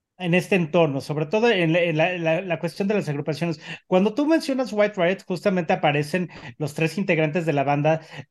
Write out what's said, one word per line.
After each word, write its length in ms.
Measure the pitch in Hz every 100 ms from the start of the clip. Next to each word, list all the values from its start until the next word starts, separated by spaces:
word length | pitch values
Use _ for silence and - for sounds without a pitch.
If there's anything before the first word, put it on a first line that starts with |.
| _ -
en 140 | 180
este 220 | 175 175 196
entorno, 440 | 156 175 160 139
sobre 280 | - 147 151
todo 200 | 214 240
en 260 | 196 160
la, 60 | 170
en 160 | 170 156
la, 220 | 175 180
la, 240 | 160 165
la 180 | 190 165
cuestión 280 | 170 - 202
de 80 | 208
las 120 | 147
agrupaciones. 540 | 143 147 147 170 147 - - -
Cuando 300 | 185 208 214
tú 100 | 294
mencionas 480 | 320 320 262 220
White 260 | 208 208 208
Riot, 200 | 170 190 -
justamente 460 | 175 202 185 165
aparecen 580 | 180 156 143 147 185 175 - 135 -
los 160 | 147
tres 240 | - 160 202
integrantes 480 | 196 160 156 170 160
de 80 |
la 100 | 143
banda 380 | 135 143 147 160 - - -